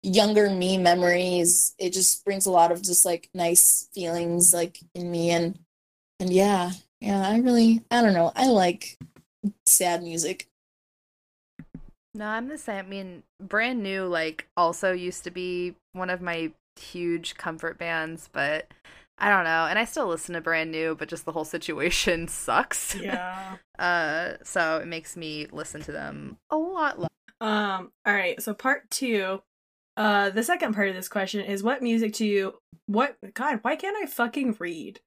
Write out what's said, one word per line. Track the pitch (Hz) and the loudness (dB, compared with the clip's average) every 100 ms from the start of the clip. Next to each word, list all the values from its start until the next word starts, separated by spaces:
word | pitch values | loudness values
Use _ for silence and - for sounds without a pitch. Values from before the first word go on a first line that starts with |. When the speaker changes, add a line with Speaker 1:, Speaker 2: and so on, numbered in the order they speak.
Speaker 1:
younger | 190 190 208 214 202 | 4 4 6 6 4
me | 185 180 190 | 2 0 4
memories. | 175 175 180 175 180 175 170 - - - | 4 6 4 2 2 2 4 4 2 -2
It | 185 | -4
just | 185 185 - | 2 2 2
brings | - 196 | -2 -2
a | 196 | 2
lot | 175 170 | 6 6
of | 175 | 4
just, | 190 170 | 2 2
like, | 185 170 - | 2 0 -6
nice | 185 170 175 - - - | -4 4 6 6 4 -2
feelings, | 202 170 170 170 170 175 | -8 -4 -2 0 4 4
like, | 175 170 - - | 4 -2 -6 -18
in | 180 175 | -10 -4
me, | 170 170 | 0 2
and, | 170 170 196 _ _ _ _ _ _ | 2 0 -4 _ _ _ _ _ _
and | 185 | 2
yeah, | 180 202 196 180 185 _ _ | 4 4 2 -2 -8 _ _
yeah, | 208 196 190 | -2 0 2
I | 220 | 2
really, | 247 240 226 226 - | 4 6 6 4 2
I | 240 | 4
don't | 226 | 4
know, | 180 170 | 4 2
I | - 262 | 4 4
like | 220 175 - - - - _ _ _ 202 - | 6 4 0 -10 -16 -20 _ _ _ -8 -2
sad | - - 180 170 | 2 4 2 -2
music. | 170 165 160 185 - _ _ _ _ _ _ _ _ _ _ - - - - _ _ | -4 -4 -4 -6 -12 _ _ _ _ _ _ _ _ _ _ -20 -20 -20 -20 _ _
Speaker 2:
No, | 208 | -10
I'm | 214 220 254 | -6 -6 -6
the | 302 | -10
same. | - 196 | -8 -8
I | 190 | -8
mean, | 196 185 175 _ _ | -10 -12 -16 _ _
Brand | 190 208 240 247 | -4 -2 0 -2
New, | 196 190 185 | -2 -2 -2
like, | 170 160 156 - - | -2 -2 -6 -6 2
also | 170 175 190 | 2 2 -2
used | 180 180 180 | -2 -4 -8
to | - | -10
be | 180 180 180 180 175 _ | -8 -6 -4 -6 -8 _
one | 185 180 | -8 -6
of | 180 | -4
my | 180 170 160 _ _ - | -4 -4 -6 _ _ -20
huge | - 180 175 170 165 | -14 -6 -4 -4 -6
comfort | - 180 160 165 - | -8 -10 -8 -10 -8
bands, | 170 165 160 165 - | -6 -4 -6 -10 -10
but | 143 139 156 - - - - _ _ | -4 -2 -2 -6 -20 -20 -20 _ _
I | 202 | 2
don't | 196 | 4
know. | 165 165 160 | 4 2 2
And | 202 | 0
I | |
still | 233 311 220 | -2 -2 -2
listen | 165 - | -2 -6
to | 170 | -6
Brand | 165 160 160 | -2 0 -2
New, | 156 160 | -2 -2
but | 156 156 | -4 -8
just | 165 | -8
the | - | -6
whole | 160 | -6
situation | 156 165 - 151 165 - - 170 165 | -6 -8 -6 -2 0 0 0 -2 -4
<laughs> | |
sucks. | - - 220 254 - - | -8 0 0 0 -4 -6
Speaker 3:
Yeah. | 202 202 175 180 185 190 190 | -8 -6 -6 -6 -10 -12 -16
Speaker 2:
<laughs> | _ - | _ -4
Uh, | 180 175 156 160 180 - | 0 0 0 -2 -6 -8
so | - 185 160 160 | -6 -2 0 -2
it | 165 | -4
makes | 165 165 | -10 -12
me | 175 160 151 147 | -12 -10 -10 -10
listen | 147 160 151 | -10 -12 -12
to | 151 | -12
them | 147 143 143 143 - _ | -10 -10 -12 -14 -18 _
a | 311 | -4
lot | 330 370 294 - | -4 -2 -4 -4
less. | 165 _ _ _ | -8 _ _ _
Speaker 3:
Um, | 220 214 208 190 180 _ | -2 -2 -2 -4 -8 _
all | 202 | -2
right, | 202 180 - | 0 0 -4
so | - | -8
part | 208 262 277 _ | -2 0 0 _
two, | - 262 214 190 190 _ _ _ _ _ | -4 0 0 -2 -6 _ _ _ _ _
uh, | - 214 202 202 | -2 2 4 2
the | 196 | 0
second | 240 359 240 | 0 0 0
part | 208 196 | 0 0
of | |
this | 185 185 | -2 -6
question | 208 190 208 | -4 -2 -4
is, | 196 196 | -4 -2
what | 208 277 | -2 0
music | 240 226 220 | 0 0 0
do | - | 0
you, | 214 202 190 - _ - - | 0 2 0 -8 _ -16 -2
what, | 202 285 - 196 | 0 0 -4 -14
God, | - 277 226 | -6 -4 -2
why | 240 311 | -2 -2
can't | 381 | -4
I | 415 | -6
fucking | 320 - 233 294 254 208 | -6 -4 -2 0 -2 -2
read? | 175 165 - - | -6 -8 -12 -16